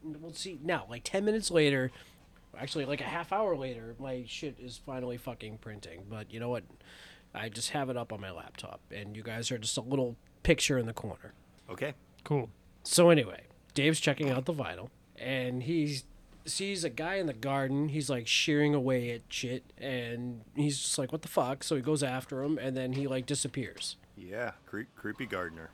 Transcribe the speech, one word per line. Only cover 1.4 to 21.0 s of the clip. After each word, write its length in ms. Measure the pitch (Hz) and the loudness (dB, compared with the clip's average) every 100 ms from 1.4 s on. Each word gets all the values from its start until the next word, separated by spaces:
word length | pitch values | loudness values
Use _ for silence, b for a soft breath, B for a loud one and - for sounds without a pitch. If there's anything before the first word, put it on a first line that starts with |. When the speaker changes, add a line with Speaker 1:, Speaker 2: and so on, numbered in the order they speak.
| 202 | 4
Speaker 1:
later, 400 | 170 151 139 131 B B B B - - - | 6 8 6 2 B B B B -20 -20 -12
actually, 280 | 135 165 135 | -6 -4 -2
like, 160 | 143 | -2
a 40 | 120 | -2
half 260 | 170 165 | -4 -2
hour 240 | 196 214 160 | 0 2 2
later, 400 | 131 117 113 117 | -2 -6 -10 -10
my 240 | 135 127 117 | -6 -6 -6
shit 300 | - 156 120 | -8 -8 -8
is 200 | 123 117 | -12 -14
finally 340 | - 131 123 120 | -8 -6 -4 -6
fucking 420 | - 120 110 110 | -8 -10 -10 -12
printing. 440 | - 107 98 82 101 | -12 -12 -12 -14 -10
But 220 | 110 107 | -10 -10
you 60 | 110 | -6
know 100 | 120 | -2
what? 140 | 123 92 - B B B B B | -2 -4 -20 B B B B B
I 160 | - 110 | -8 -8
just 200 | 107 117 | -4 -4
have 180 | 151 135 | -2 -2
it 80 | 123 | -2
up 140 | 117 | -4
on 80 | 107 | -6
my 120 | 95 | -8
laptop, 500 | 85 78 - - - - | -10 -14 -14 -14 -14 -12
and 240 | - 104 104 | -12 -10 -10
you 60 | |
guys 280 | 113 113 117 | -8 -4 -2
are 80 | 123 | -2
just 180 | 107 - | 0 -2
a 40 | |
little 340 | 120 135 123 120 - - | 0 0 0 -2 -16 -2
picture 360 | - 170 - 135 | 6 6 6 2
in 80 | 113 | 0
the 60 | |
corner. 400 | 113 110 85 101 - - - - | -4 -8 -10 -14 -20 -20 -20 -14
Speaker 2:
Okay. 240 | - 139 139 - - | -6 -4 -6 -16 -20
Speaker 3:
Cool. 260 | - 147 113 - - - | -2 0 0 -10 -20 -14
Speaker 1:
So 260 | - - 175 | 2 8 10
anyway, 320 | 165 107 90 - - - - | 10 6 -4 -14 -20 -6 4
Dave's 240 | 143 160 | 4 6
checking 320 | - 139 143 | 2 2 2
out 140 | 127 131 | 2 0
the 80 | |
vinyl, 360 | 160 110 87 - - - - | -2 -2 -6 -10 -16 -20 -12
and 460 | 123 131 123 127 | -4 -2 0 -2
he 360 | 123 165 147 139 - - - - - | 0 2 2 -2 -8 -20 -20 -16 -6
sees 380 | - 196 196 | -4 -2 -2
a 60 | 160 | -2
guy 260 | 117 160 196 | -2 -2 0
in 120 | 170 | 0
the 60 | |
garden. 560 | 117 135 135 135 139 151 | -2 0 2 2 2 2
He's, 200 | 147 139 | 0 0
like, 160 | 131 113 | -2 2
shearing 460 | - - 147 147 | 2 4 6 6
away 380 | 147 127 127 120 | 6 4 2 2
at 100 | 120 - | -4 -6
shit, 340 | - 123 123 - - | -6 -4 -4 -8 -10
and 640 | 135 127 120 120 123 120 110 - | -4 -4 -4 -4 -6 -8 -10 0
he's 240 | 147 139 | 0 2
just 160 | - | -2
like, 140 | - | 0